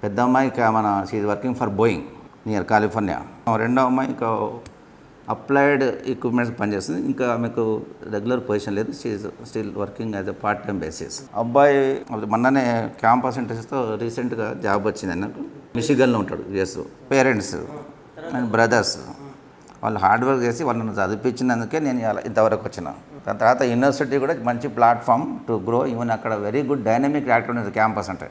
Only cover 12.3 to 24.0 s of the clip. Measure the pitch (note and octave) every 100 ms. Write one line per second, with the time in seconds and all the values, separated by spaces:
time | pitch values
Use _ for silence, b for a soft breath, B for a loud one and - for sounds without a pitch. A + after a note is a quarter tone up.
12.3 | A2+ B2 C#3 B2 A#2 A2+ - A2+ B2 B2+
13.3 | A#2+ A2+ A2+ A2+ C#3 A#2 G#2+ A#2 A2+ B2
14.3 | A2+ G#2+ B2 G#2+ G2+ G#2 - F#2+ E2+ G2+
15.3 | - - - - A#2+ A2+ C3+ B2+ A#2 F#2
16.3 | E2 - G2 F#2 - - - - C3+ C3
17.3 | A2+ F#2+ - - D3+ - - - - D#3+
18.3 | B2+ A#2+ A2 A#2 A#2 F#2+ - B1 - C#3
19.3 | - - - - - A2+ G#2+ F#2+ A2 B2+
20.3 | C3+ A#2+ A2+ D3+ A#2 A2 G2+ F#2+ G#2 B2
21.3 | B2 B2+ A#2 A2 D#3 D3 B2+ A2+ G2+ -
22.3 | G#2 G#2+ G#2+ - - E2 - - C#3+ -
23.3 | G2+ A2 B2+ C3 A#2+ C3+ C#3